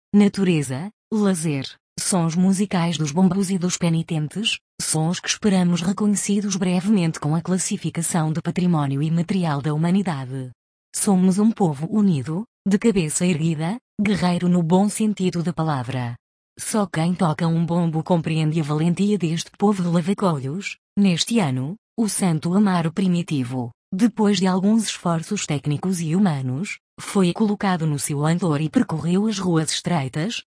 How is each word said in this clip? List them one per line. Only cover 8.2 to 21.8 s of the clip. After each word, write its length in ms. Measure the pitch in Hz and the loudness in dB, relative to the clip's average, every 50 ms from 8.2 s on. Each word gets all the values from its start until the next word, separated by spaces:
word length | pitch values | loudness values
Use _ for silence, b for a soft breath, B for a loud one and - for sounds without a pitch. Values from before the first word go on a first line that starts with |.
| 156 156 | 0 0
de 120 | 156 165 - | -2 -2 -4
património 600 | 170 160 - 180 180 175 151 147 135 135 139 151 | -4 -2 0 2 2 2 2 2 0 0 0 0
imaterial 600 | 160 165 170 175 - 208 190 175 165 143 139 123 | 0 0 0 0 0 0 0 0 0 0 -2 -2
da 100 | 156 147 | -2 0
humanidade. 760 | 151 160 175 180 196 190 185 156 135 131 123 131 135 127 127 120 _ _ _ _ _ _ _ - | 0 2 2 2 2 2 0 -4 -6 -6 -8 -8 -8 -10 -10 -14 _ _ _ _ _ _ _ -8
Somos 440 | - - 214 196 185 180 185 180 202 | -4 0 2 2 4 4 4 4 4
um 120 | 208 226 | 4 2
povo 380 | 220 - 208 160 143 131 156 170 | 2 2 2 2 0 0 -4 -2
unido, 540 | 220 214 208 196 170 135 120 156 156 180 226 - _ _ - 196 | 0 2 4 4 2 2 0 -4 -6 -6 -8 -10 _ _ -2 0
de 100 | 190 202 | 0 2
cabeça 460 | - 233 190 196 160 151 - - 180 | 2 2 2 2 0 0 -2 0 0
erguida, 540 | 180 185 143 160 165 165 147 160 170 214 247 - _ _ - | 0 2 2 0 0 0 -2 -2 -4 -6 -6 -10 _ _ -2
guerreiro 480 | 208 208 208 160 170 180 175 175 180 | 0 0 0 2 2 0 0 2 2
no 160 | 180 180 180 170 | 2 2 2 4
bom 280 | 160 180 185 202 208 | 4 4 4 4 2
sentido 520 | - - 220 214 202 - 185 180 160 170 160 | 0 0 0 0 0 0 -2 -2 -2 -2 -2
da 80 | 175 | -2
palavra. 640 | - - 160 160 147 131 120 117 127 131 123 120 120 - _ _ _ _ _ _ _ - | -2 -2 -2 -2 -2 -2 -4 -4 -4 -4 -4 -6 -8 -10 _ _ _ _ _ _ _ -12
Só 260 | - - - 220 202 | -8 -4 -2 0 0
quem 300 | 180 - 156 160 175 185 | 0 0 0 0 0 0
toca 340 | - 190 160 151 - 170 165 | 2 0 0 0 0 0 0
um 160 | 165 165 170 | 2 2 0
bombo 380 | 160 170 175 175 165 156 160 156 | 0 0 0 0 0 0 -2 0
compreende 580 | - 185 165 147 165 160 160 156 156 151 170 | 0 0 0 0 0 0 0 0 0 0 0
a 20 | 151 | 0
valentia 540 | 143 151 151 160 175 175 - 196 208 208 | 0 0 0 2 2 2 2 2 2 2
deste 340 | 196 180 156 165 170 - - - | 0 0 -2 -2 -4 -6 -8 -4
povo 260 | - 202 208 214 190 175 | 0 0 2 2 2 0
de 60 | 175 | 0
Lavacolhos. 880 | 165 180 160 180 202 - 208 180 160 139 123 135 147 196 196 - - - _ _ _ | 0 0 0 0 -2 0 0 0 0 -2 -4 -6 -6 -8 -8 -10 -12 -14 _ _ _
Neste 440 | 202 202 196 170 156 - - 233 233 | 2 4 4 4 2 0 0 0 2
ano, 380 | 185 139 127 127 131 147 196 - | 2 2 0 -2 -4 -4 -8 -10